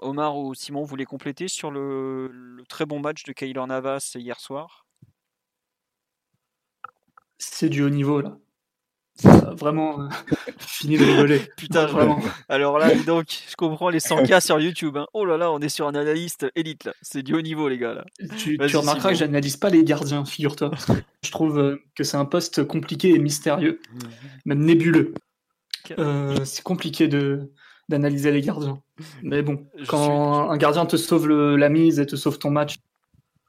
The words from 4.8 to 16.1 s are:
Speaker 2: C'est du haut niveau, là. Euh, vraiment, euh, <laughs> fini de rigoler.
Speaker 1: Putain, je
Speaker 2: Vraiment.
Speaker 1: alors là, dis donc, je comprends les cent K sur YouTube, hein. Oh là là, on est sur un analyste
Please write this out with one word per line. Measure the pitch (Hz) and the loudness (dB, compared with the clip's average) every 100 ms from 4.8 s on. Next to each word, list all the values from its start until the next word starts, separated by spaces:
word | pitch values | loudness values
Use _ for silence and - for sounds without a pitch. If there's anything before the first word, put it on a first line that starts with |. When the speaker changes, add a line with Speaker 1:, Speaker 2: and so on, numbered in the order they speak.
| _ _ _ _ _ _ _ _ _ _ _ _ _ _ _ _ _ _ _ _ - _ _ _ _ _ | _ _ _ _ _ _ _ _ _ _ _ _ _ _ _ _ _ _ _ _ -20 _ _ _ _ _
Speaker 2:
C'est | - - 160 | -14 -4 -2
du | 143 | 0
haut | 143 | 0
niveau, | 143 139 143 | 0 0 0
là. | - - _ _ _ _ _ _ _ - - | -2 -10 _ _ _ _ _ _ _ 4 8
Euh, | 165 - | 8 6
vraiment, | 170 147 156 156 147 | -4 -2 0 -2 -4
euh, | 143 | -8
<laughs> | - - 156 - - | -10 -6 -6 -6 -16
fini | - - 147 151 | -14 -8 0 4
de | |
rigoler. | 143 139 143 147 - - | 6 6 6 4 0 -8
Speaker 1:
Putain, | 160 160 156 | 0 2 2
je | |
Speaker 2:
Vraiment. | 143 156 147 - - _ | 4 2 2 -4 -10 _
Speaker 1:
alors | 139 143 143 | 0 2 4
là, | 156 - | 4 4
dis | 151 | 2
donc, | 165 160 - - | 0 0 -10 -14
je | - | -4
comprends | 165 156 180 | -4 -2 -2
les | 160 | -2
cent | - 156 | 0 2
K | 131 180 | 6 4
sur | - 156 | 6 2
YouTube, | 160 175 156 143 | 2 -2 -6 -6
hein. | 147 | -6
Oh | 214 196 | -4 0
là | 160 | 2
là, | 170 | 0
on | 151 | 0
est | 147 | -4
sur | - 147 | -2 -2
un | 147 | -2
analyste | 147 | 0